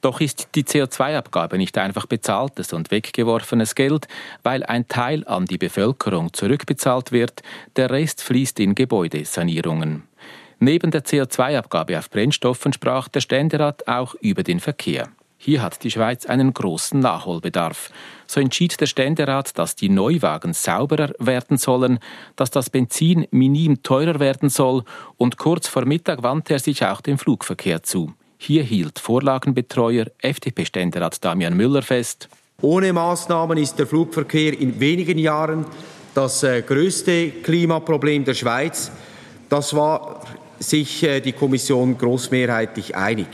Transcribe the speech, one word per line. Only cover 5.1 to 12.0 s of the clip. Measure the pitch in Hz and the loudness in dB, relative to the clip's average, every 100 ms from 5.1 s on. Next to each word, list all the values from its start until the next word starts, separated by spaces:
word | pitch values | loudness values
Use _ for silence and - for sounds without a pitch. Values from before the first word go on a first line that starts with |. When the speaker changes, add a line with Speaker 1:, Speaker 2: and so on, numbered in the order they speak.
| 156 - | -4 -2
Speaker 1:
an | 95 92 | -2 -2
die | 90 | -2
Bevölkerung | 85 - 104 135 - 92 82 | -4 0 0 0 -2 -2 -2
zurückbezahlt | - 101 139 - - - 127 127 | -4 0 0 -2 -2 0 0 0
wird, | 123 120 - - - - | 0 0 -4 -18 -20 -6
der | - 127 | -2 0
Rest | 135 156 - | 2 0 -4
fließt | - 127 131 - | 0 2 2 2
in | 98 98 | 0 2
Gebäudesanierungen. | 131 107 82 76 76 - 85 82 82 80 78 76 - _ - - - _ | 2 2 0 -4 -6 -2 0 0 0 -2 -2 -4 -10 _ -20 -20 -20 _
Neben | 123 165 165 | 4 4 2
der | 156 | 0
C-O-zwei-Abgabe | - 147 131 - 131 143 - - 80 | 0 0 0 0 0 0 0 -2 -2
auf | 85 | -4